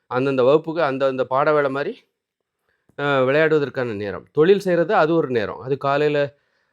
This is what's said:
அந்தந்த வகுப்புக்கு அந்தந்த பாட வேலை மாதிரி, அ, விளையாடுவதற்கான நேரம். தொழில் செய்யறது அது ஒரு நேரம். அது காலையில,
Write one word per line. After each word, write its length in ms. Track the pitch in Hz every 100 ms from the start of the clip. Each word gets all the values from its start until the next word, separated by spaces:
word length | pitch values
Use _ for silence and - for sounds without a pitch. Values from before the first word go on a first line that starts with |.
| -
அந்தந்த 360 | 123 135 135
வகுப்புக்கு 400 | 123 156 160 156
அந்தந்த 420 | 151 131 135 131
பாட 280 | 120 131 151
வேலை 180 | 151 139
மாதிரி, 280 | 135 165 262 _ _ _ _ _ _ _ _ _ -
அ, 40 | 143 135
விளையாடுவதற்கான 720 | 127 147 160 156 135 135 120
நேரம். 320 | 101 101 90 -
தொழில் 260 | 143 165 202
செய்யறது 360 | 190 175 165
அது 200 | 208 156
ஒரு 140 | 165 143
நேரம். 300 | 120 95 76
அது 180 | 120 139
காலையில, 600 | 139 143 151 147 139 - _ _ _